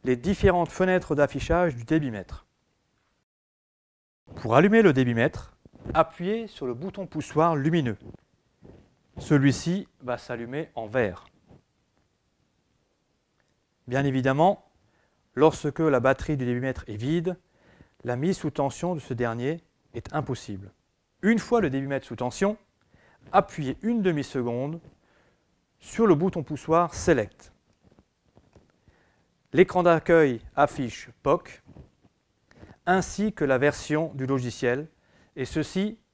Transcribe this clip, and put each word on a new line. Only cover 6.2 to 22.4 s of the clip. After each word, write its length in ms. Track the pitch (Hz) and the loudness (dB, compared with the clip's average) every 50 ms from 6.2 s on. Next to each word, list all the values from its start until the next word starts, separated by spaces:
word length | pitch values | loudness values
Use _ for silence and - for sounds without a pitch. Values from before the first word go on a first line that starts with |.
| 175 185 214 226 226 | -6 -4 -4 -4 -6
sur 200 | 202 - - 143 | -10 -12 -10 -8
le 60 | 127 120 | -8 -6
bouton 340 | 120 156 196 185 - 190 | -6 -8 -10 -10 -10 -14
poussoir 480 | - - 151 139 - - 147 160 170 165 | -10 -8 -10 -10 -4 0 2 2 2 2
lumineux. 440 | 147 135 160 160 175 147 120 104 - - - - - _ _ _ _ _ _ _ _ _ - - - - _ _ _ _ _ _ - | 0 0 0 0 0 0 -2 -4 -8 -12 -20 -20 -20 _ _ _ _ _ _ _ _ _ -20 -20 -20 -20 _ _ _ _ _ _ -16
Celui-ci 680 | - - 156 143 135 139 127 - - 165 175 202 185 _ _ _ | -2 2 2 4 6 4 2 2 -2 -4 -4 -4 -4 _ _ _
va 160 | - 123 123 | -8 -8 -8
s'allumer 540 | 117 - - 123 117 117 117 127 147 160 - _ | -8 -6 -10 -10 -10 -8 -10 -8 -10 -10 -10 _
en 120 | 117 113 | -12 -12
vert. 400 | 107 107 131 117 98 80 - - - _ _ _ _ - - _ _ _ _ _ _ _ _ _ _ _ _ _ _ _ _ _ _ _ _ _ _ _ _ _ _ _ _ _ _ _ _ _ _ _ _ _ _ _ _ _ _ _ _ _ - | -4 -2 0 0 0 -2 -8 -16 -20 _ _ _ _ -20 -20 _ _ _ _ _ _ _ _ _ _ _ _ _ _ _ _ _ _ _ _ _ _ _ _ _ _ _ _ _ _ _ _ _ _ _ _ _ _ _ _ _ _ _ _ _ -6
Bien 180 | 123 135 139 | -4 -2 0
évidemment, 640 | 143 131 131 123 135 135 143 160 185 202 - _ _ _ _ _ _ _ _ _ _ _ _ _ _ _ | 0 0 0 0 0 2 4 4 2 2 0 _ _ _ _ _ _ _ _ _ _ _ _ _ _ _
lorsque 460 | 127 143 156 151 - - 151 135 - | 4 4 4 4 2 -4 -6 -2 0
la 200 | 160 156 143 127 | 0 2 2 4
batterie 380 | 117 131 135 - - - 151 139 | 4 2 0 0 -2 -4 -4 -2
du 80 | 127 | -2
débitmètre 380 | 120 123 123 123 135 127 - - - | -2 -4 -4 -4 -6 -6 -8 -10 -12
est 80 | 107 | -10
vide, 420 | 104 113 135 160 175 165 180 180 - _ _ _ _ _ _ _ _ - _ _ _ _ | -8 -4 -2 -2 -2 -2 -4 -6 -8 _ _ _ _ _ _ _ _ -20 _ _ _ _
la 120 | 120 123 | -6 -6
mise 220 | 120 139 180 190 - | -2 -2 -2 -2 -2
sous 120 | - 156 | -4 -6
tension 440 | - - 143 139 - - - 175 180 | -2 -2 -2 -2 -2 -4 -6 -6 -6
de 60 | 156 | -6
ce 120 | - - 131 | -6 -8 -6
dernier 500 | 113 120 117 113 117 120 135 160 170 _ _ _ _ _ _ _ | -4 -2 -4 -4 -4 -4 -4 -6 -6 _ _ _ _ _ _ _
est 220 | 117 - - - | -14 -14 -6 -6
impossible. 580 | 151 139 - 127 - - - 107 95 98 98 _ _ _ _ _ _ _ _ _ _ | -6 -4 -4 -8 -10 -8 -12 -12 -12 -12 -18 _ _ _ _ _ _ _ _ _ _
Une 180 | - 196 233 226 | 0 2 2 2
fois 220 | - - 240 233 | 0 0 0 2
le 80 | 202 147 | 2 0
débitmètre 380 | 131 135 139 139 139 135 - | -2 -2 -4 -2 -4 -6 -6
sous 100 | - 120 | -8 -8
tension, 400 | 110 123 123 123 - | -6 -6 -6 -2 0